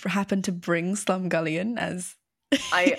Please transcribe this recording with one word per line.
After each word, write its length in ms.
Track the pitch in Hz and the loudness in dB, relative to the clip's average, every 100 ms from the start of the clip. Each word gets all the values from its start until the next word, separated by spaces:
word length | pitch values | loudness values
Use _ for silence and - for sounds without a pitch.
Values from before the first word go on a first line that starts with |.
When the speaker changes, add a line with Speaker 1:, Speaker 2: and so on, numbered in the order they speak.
Speaker 1:
happen 380 | 196 190 196 196 | -2 -2 0 0
to 100 | 185 | 0
bring 420 | 175 175 170 175 | -2 0 0 0
Slumgullion 840 | 202 - 185 180 170 160 160 220 233 | 0 0 0 0 0 0 0 -2 -2
as 380 | 180 180 180 - _ _ | -2 -4 -8 -14 _ _
<laughs> 280 | - 269 - | -4 -4 0
Speaker 2:
I 120 | 180 | 4
Speaker 1:
your 120 | 180 | 4